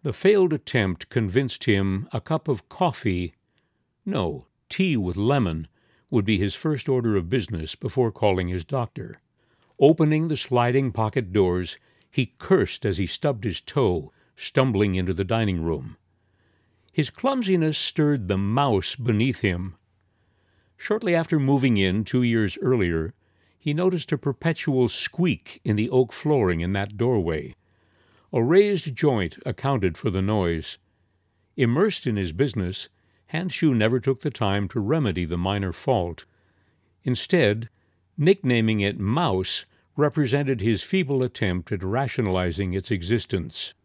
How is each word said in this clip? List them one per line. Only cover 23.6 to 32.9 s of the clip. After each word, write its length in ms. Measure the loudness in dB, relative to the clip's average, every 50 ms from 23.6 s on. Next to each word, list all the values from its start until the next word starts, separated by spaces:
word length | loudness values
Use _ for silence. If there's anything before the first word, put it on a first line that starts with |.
| _ -4
noticed 400 | -2 0 0 0 0 -2 -4 -4
a 60 | -4
perpetual 720 | -2 -2 -4 -4 _ -2 -2 -2 0 -2 0 2 2 2 2
squeak 720 | 0 -4 -8 -8 -2 0 0 0 0 -2 _ -20 -20 -8 _
in 120 | 0 0
the 160 | 0 0 2
oak 200 | 2 2 2 2
flooring 500 | -2 -6 -2 0 2 2 2 2 0 0
in 120 | -2 -2 -2
that 240 | -2 -4 -4 -4
doorway. 560 | -2 -2 0 0 0 0 0 -2 -4 -6 -10 -16 _ _ _ _ _ _ _ _ _ _ _ _ _ _ _ -2
A 80 | 0
raised 540 | 2 4 6 4 6 4 2 -2 -4 -6 -6
joint 420 | 0 0 2 2 2 -2 -2 -6 -8 -10
accounted 500 | -10 -8 -4 -2 -2 0 2 0 0 -2
for 140 | -2 -6 -4
the 140 | -2 0 0
noise. 560 | 0 0 0 0 0 -2 -4 -6 -10 -16 _ _ _ _ _ _ _ _ _ _ _ _ _ _ _ _
Immersed 520 | 0 2 2 4 2 2 0 0 -2 -4
in 80 | -4 -2
his 160 | -2 -2 -4
business, 580 | 0 0 -2 0 0 -4 -4 -4 -4 -8 -12 -16